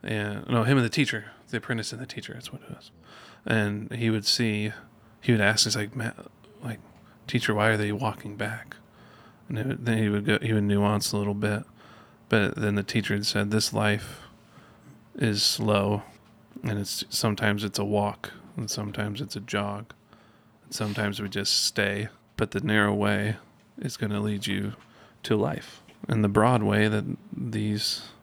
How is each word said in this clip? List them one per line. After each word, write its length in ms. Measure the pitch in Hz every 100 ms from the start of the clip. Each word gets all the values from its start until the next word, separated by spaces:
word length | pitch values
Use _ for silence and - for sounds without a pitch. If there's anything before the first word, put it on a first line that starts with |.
And, 440 | 101 110 104 101 -
no, 140 | 120
him 120 | 113 139
and 80 |
the 60 | 120
teacher. 420 | - 139 113 107 - -
The 80 | 117
apprentice 360 | - 117 107
and 80 | 120
the 60 | 131
teacher, 280 | - -
that's 180 | 123 -
what 100 | 139
it 80 | -
was. 200 | - - - - - - - -
And 460 | 110 104 104 110
he 180 | 113 117
would 160 | 110 101
see, 460 | - 117 104 107 - - - - -
he 120 | -
would 80 | 113
ask, 240 | 101 110
he's 120 | - 110
like, 200 | 104 123
"Ma-, 160 | 113 - - - - -
like, 160 | 123 110 - - - - -
teacher, 280 | 127 -
why 140 | 104 107
are 80 | 107
they 140 | 104
walking 460 | 104 110 - 107 104
back?" 400 | 104 113 - - - - - - - - -
And 100 | 139
it 80 | 135
would, 200 | - 120
then 120 | 110
he 100 | 107
would 160 | 104 101
go, 120 | 107
he 100 | 117
would 120 | 107
nuance 460 | 101 101 104 104 -
a 40 | 104
little 180 | 104
bit. 300 | 101 107 104 - - - - - - -
But 280 | 110 98 -
then 180 | 107
the 80 | 101
teacher 320 | 98 113 101
had 100 | 101
said, 260 | 104 101 101
"This 220 | 110 -
life 480 | 110 104 104 - - - - - - - - - - - -
is 260 | 117 101
slow, 600 | - - 107 104 98 104 - - - - - -
and 160 | - 104
it's, 260 | 98 - -
sometimes 560 | - 113 101 107 101
it's 140 | 104 -
a 60 |
walk, 480 | 101 104 101 - - - - -
and 140 | 113
sometimes 500 | - 104 98 107 104
it's 120 | 101 -
a 40 |
jog, 540 | 98 104 101 101 113 - _ - - _ _ _
and 100 | -
sometimes 460 | - 107 101 104 101
we 80 | 101
just 340 | 101 98 -
stay. 440 | - - 101 101 107 - _ -
But 140 | 107
the 100 | 98
narrow 320 | 104 107 104
way 420 | 101 104 101 104 104 - _ _ -
is 180 | - -
gonna 240 | 107 104
lead 260 | 107 104 104
you 280 | 98 101 110 - - - -
to 100 | -
life. 480 | 107 117 - - - - - -
And 160 | 110
the 60 | 104
broad 340 | 101 113 123
way 240 | 104 104 107
that 160 | 107 - - -
these 680 | - 123 107 107 104 - - - -